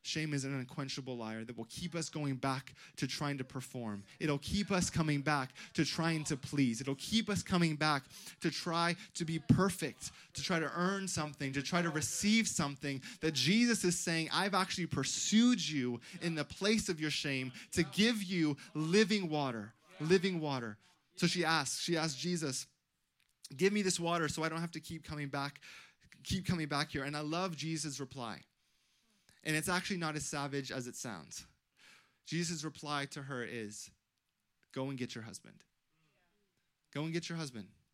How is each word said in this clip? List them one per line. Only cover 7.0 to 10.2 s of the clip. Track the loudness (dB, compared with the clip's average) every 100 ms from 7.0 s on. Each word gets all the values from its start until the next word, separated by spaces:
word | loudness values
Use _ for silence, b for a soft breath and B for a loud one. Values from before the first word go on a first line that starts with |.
| 0 0 2
us | -2
coming | 2 4 4 4
back | 2 2 0 B B B
to | -2
try | -2 -2 2 2 0 B
to | -6
be | -2 -4
perfect, | 4 6 6 2 -6 -6 -12 B